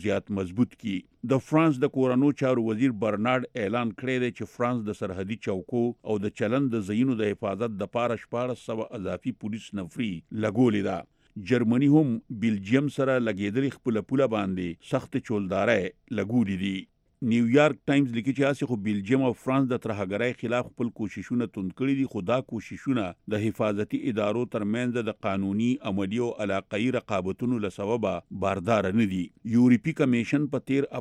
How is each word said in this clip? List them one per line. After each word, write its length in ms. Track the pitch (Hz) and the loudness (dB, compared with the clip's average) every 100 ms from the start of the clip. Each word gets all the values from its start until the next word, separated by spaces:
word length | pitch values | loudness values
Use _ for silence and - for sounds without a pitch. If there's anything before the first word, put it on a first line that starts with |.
زیات 260 | 101 98 - 98 | 0 -2 -2 -4
مضبوط 360 | 90 95 123 - | -2 0 0 -2
کړي. 220 | 110 98 - _ - | -6 -6 -8 _ -2
د 100 | 131 - | 0 2
فرانس 320 | 156 160 127 135 | 4 4 4 0
د 80 | 135 | 2
کورنو 340 | 131 127 139 139 | 2 4 2 2
چارو 240 | 135 127 113 | 2 2 0
وزیر 260 | 110 131 110 110 | 2 0 2 0
برنارډ 580 | 104 117 127 123 123 | 0 0 0 -2 -4
اعلان 320 | 98 120 117 95 | -2 0 -2 -4
کړی 200 | 127 127 123 | -2 0 0
دی 40 | - | -2
چې 180 | 107 | -10
فرانس 320 | - 120 123 107 | -2 0 0 -4
د 100 | 101 | -4
سرحدي 380 | 101 90 98 113 - | -6 -4 -6 -4 -4
چوکو 360 | 95 - 123 120 117 - | -4 -2 0 0 -2 -4
او 100 | 107 104 | -2 -2
د 100 | - | -2
چلن 320 | 107 127 139 113 | 0 2 2 0
د 100 | 98 | 0
ځایونو 260 | 104 131 117 | 0 2 2
د 100 | 104 | 0
حفاظت 480 | 98 104 95 117 101 | -2 -4 -2 -4 -4
دپاره 400 | 101 120 120 110 | -4 -2 -2 -2
شپاړس 480 | - 120 127 120 - | -6 -4 -4 -6 -6
سوه 320 | 113 110 117 | -6 -6 -6
اضافي 340 | 92 90 127 110 | -6 -4 -6 -6
پولیس 260 | 107 107 - 101 | -8 -8 -8 -8
نفري 300 | 87 - 113 | -8 -6 -4
لګولې 720 | 85 - 110 107 104 123 104 98 | -6 -8 -4 0 4 4 4 0
ده. 80 | 85 - _ _ - | -4 -8 _ _ -14
جرمني 520 | 92 123 113 123 143 | 0 2 4 4 6
هم 180 | 151 147 117 - 107 | 6 4 0 -6 -2
بیلجیم 480 | 113 104 98 131 143 139 | 0 0 2 2 2 0
سره 180 | 135 127 | 2 2
لګېدلې 560 | 117 95 101 110 139 - | 0 0 -2 0 -2 -2
خپله 260 | - 110 - | -2 -2 0
پوله 160 | 131 131 | 0 2
باندې 560 | 110 95 92 87 82 - | 0 -2 -2 -4 -6 -4
سخت 260 | 131 - 131 | -4 -2 -6
چولدارۍ 680 | - 104 95 98 104 110 92 - _ 107 | -2 -2 0 0 2 2 0 -8 _ -4
لګولې 400 | 98 123 101 92 | 0 2 2 0
دي. 260 | 98 95 - _ _ _ | -2 -4 -8 _ _ _
نیویارک 580 | 120 117 117 131 147 135 - | 0 2 6 6 6 2 0
ټایمز 220 | 139 135 113 | 2 2 0
لیکي 160 | 123 | -2
چې 100 | 131 139 | 0 0
هسې 200 | 139 135 | 0 -2
خو 80 | 117 101 | -2 0
بیلجیم 360 | 104 98 131 131 | -2 2 2 2
او 40 | 113 - | -2 -2
فرانس 240 | 131 131 | 0 2
د 100 | 123 110 | -2 -4
ترهګرۍ 520 | 101 95 101 120 117 | -4 -2 -2 -2 -2
خلاف 260 | 117 120 120 | -2 -2 -4
خپل 240 | - 120 - | -4 -6 -4
کوششونه 480 | 104 - 92 120 113 - | -6 -6 -4 -2 -2 -4
توند 180 | 92 87 | -8 -2
کړي 160 | 135 139 | 0 0
دي، 60 | 131 | -2
خو 100 | 107 90 | -2 0
دا 80 | 127 - | -2 -2
کوششونه 540 | 113 - 98 - 123 92 - - | -8 -10 -8 -4 -2 -4 -8 -6
د 80 | 107 110 | -2 -2
حفاظتي 560 | - 107 104 107 277 - | 0 0 0 -2 -4 -2
ادارو 320 | 107 104 110 123 117 | -2 0 0 -2 -2
ترمنځ 500 | 101 120 123 120 110 | -2 -2 -2 -2 -4
د 80 | - 110 | -4 -4
قانوني، 440 | 98 98 101 120 127 113 | -2 -2 0 0 0 -2
عملي 300 | 98 98 113 120 | -2 -2 -2 -2
او 20 | - 104 | -2 -2
علاقه‌يي 480 | 98 - 104 123 120 | -2 -2 -2 0 -2
رقابتونو 600 | - 101 92 95 123 123 101 | -2 -2 -2 -2 -2 -2 -4
له 80 | - | -4
سببه 360 | 101 120 104 87 - 95 98 | -4 -2 -2 -4 -8 -4 -2
بارداره 480 | 98 87 110 95 104 | 0 2 2 2 2
نه 100 | 107 92 | 2 0
دي. 80 | 87 - 113 113 | -6 -10 0 4
یورپي 400 | 123 120 160 156 | 6 6 2 0
کمیشن 440 | 139 120 113 143 147 | 2 2 0 0 0
په 140 | 139 - | -4 -2
تیر 200 | 139 135 127 | -2 -2 -6